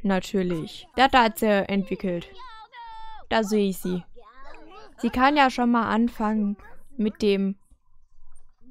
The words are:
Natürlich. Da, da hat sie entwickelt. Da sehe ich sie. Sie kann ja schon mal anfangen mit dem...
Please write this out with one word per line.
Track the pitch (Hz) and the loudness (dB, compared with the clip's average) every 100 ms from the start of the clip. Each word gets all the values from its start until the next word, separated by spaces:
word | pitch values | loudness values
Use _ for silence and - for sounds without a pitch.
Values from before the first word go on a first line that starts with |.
Natürlich. | 196 185 - 196 180 165 - - - | 0 0 0 0 0 -2 -6 -12 -6
Da, | - 269 | 2 6
da | 254 | 6
hat | 226 - | 4 2
sie | 220 196 185 | 2 2 2
entwickelt. | 196 190 185 190 175 - - 494 440 427 - 466 - - - - | 0 -2 -4 -4 -4 -8 -12 -12 -12 -16 -16 -14 -12 -10 -12 -4
Da | 226 | -2
sehe | 202 208 196 | 0 2 0
ich | 185 | -2
sie. | 180 180 - - - - - - - 403 - - | -4 -6 -6 -18 -20 -18 -16 -16 -18 -18 -18 -4
Sie | 233 | -2
kann | 247 269 294 | 4 4 6
ja | 262 | 4
schon | 247 240 | 4 2
mal | 240 202 | 2 2
anfangen | 220 240 - 214 214 202 202 - - - - | 2 0 0 -2 0 -2 -4 -10 -16 -10 -4
mit | 208 - | -2 2
dem... | 208 196 196 196 _ - _ - - - - - - - 254 | 2 2 0 -4 _ -20 _ -20 -20 -16 -12 -12 -14 -20 -20